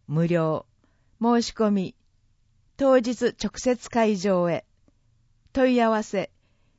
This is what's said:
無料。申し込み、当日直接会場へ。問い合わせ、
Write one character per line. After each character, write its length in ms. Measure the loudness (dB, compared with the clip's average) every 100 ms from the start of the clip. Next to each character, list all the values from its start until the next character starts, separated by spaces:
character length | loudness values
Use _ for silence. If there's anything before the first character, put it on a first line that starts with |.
| -6
無 220 | -2 0
料。 400 | 0 -2 -4 -8 _ _ _ _ -4
申 220 | 0 0
し 100 | 0
込 200 | -2 0
み、 240 | 0 -4 -10 _ _ _ _ _ _ _ -2
当 220 | 4 4
日 300 | 2 -2 -2
直 240 | -2 -8 -4
接 320 | -2 -2 -2
会 260 | 0 0 0
場 340 | 0 0 0
へ。 140 | -2 -8 _ _ _ _ _ _ _ _
問 240 | 0 2 4
い 60 |
合 80 | 2
わ 140 | 0
せ、 280 | -4 -6 -8 _ _ _ _